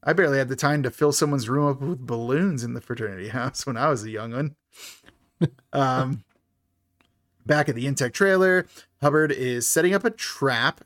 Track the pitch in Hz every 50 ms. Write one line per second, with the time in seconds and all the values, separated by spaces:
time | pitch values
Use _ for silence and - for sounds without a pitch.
0 | - 143 156 170 190 156 139 135 135 123 135 - - 143 147 151 139 127 - -
1 | 151 147 143 - 165 147 143 139 117 107 127 143 147 143 139 131 139 143 175 135
2 | 131 120 120 117 117 117 131 151 185 202 170 127 113 120 120 123 - _ 120 113
3 | 110 104 98 92 92 107 110 127 123 131 - - - - 127 113 127 156 151 117
4 | 104 110 107 107 110 117 117 123 147 151 147 _ _ _ _ - - - - -
5 | _ - _ _ _ _ _ _ 175 - - _ _ _ - 143 139 131 131 127
6 | 131 127 139 117 - _ _ _ _ _ _ _ _ _ _ _ _ _ _ _
7 | _ _ _ _ _ _ _ _ _ 107 151 147 147 147 131 120 120 139 139 -
8 | 135 123 117 - 196 196 190 185 185 185 185 185 180 - _ - - _ _ _
9 | - 147 143 156 156 151 147 - 127 127 123 120 120 - - 160 160 180 190 196
10 | 190 240 - - - - - - - 135 127 117 120 143 - - -